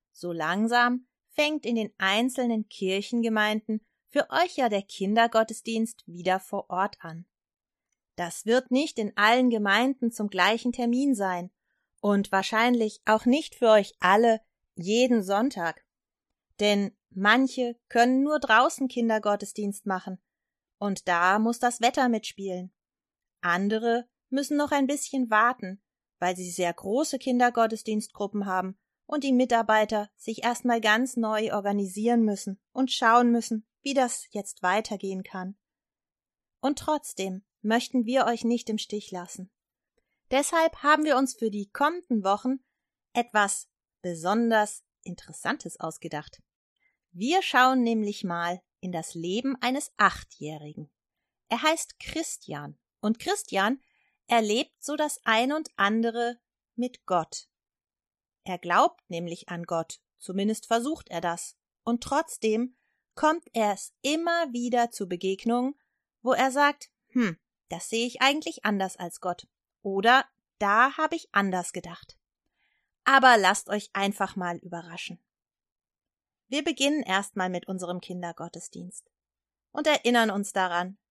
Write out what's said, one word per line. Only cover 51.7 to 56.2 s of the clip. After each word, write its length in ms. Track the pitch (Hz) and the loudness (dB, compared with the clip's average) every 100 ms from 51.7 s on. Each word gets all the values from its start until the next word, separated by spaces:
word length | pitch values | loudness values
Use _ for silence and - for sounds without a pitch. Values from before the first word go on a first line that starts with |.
| 320 - - | -2 -6 -14
Christian 760 | - 311 - - - 147 147 - _ _ | -10 -8 -8 -12 -12 -12 -12 -18 _ _
und 200 | 208 233 | -2 -2
Christian 600 | - 415 - 196 202 277 _ _ _ _ - | -2 -4 -2 0 0 -2 _ _ _ _ 0
erlebt 560 | 233 214 226 - _ | 0 2 0 -2 _
so 140 | - 302 | -8 -4
das 240 | 302 - | -4 -4
ein 280 | - 220 262 | 0 2 2
und 160 | 311 311 - | -2 -6 -2
andere 640 | 202 226 233 226 | 0 2 -2 -2